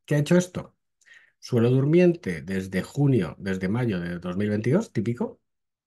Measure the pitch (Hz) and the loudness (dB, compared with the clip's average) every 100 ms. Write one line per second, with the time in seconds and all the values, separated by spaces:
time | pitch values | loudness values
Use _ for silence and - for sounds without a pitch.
0 | - 147 147 175 180 - - _ _ _ | -2 0 4 2 2 -6 -14 _ _ _
1 | _ - _ _ - 120 117 131 139 170 | _ -20 _ _ -2 2 4 4 4 4
2 | 180 170 - 82 78 95 95 92 - 135 | 4 2 -4 -8 -6 -6 -4 -4 -4 0
3 | 143 123 90 - 95 92 95 113 120 92 | 2 2 0 -4 -6 -4 -2 -2 -2 -4
4 | 87 87 87 92 104 104 113 170 226 - | -6 -8 -8 -4 -2 -2 0 0 0 -4
5 | 104 120 226 - _ _ _ _ | -4 -4 -6 -10 _ _ _ _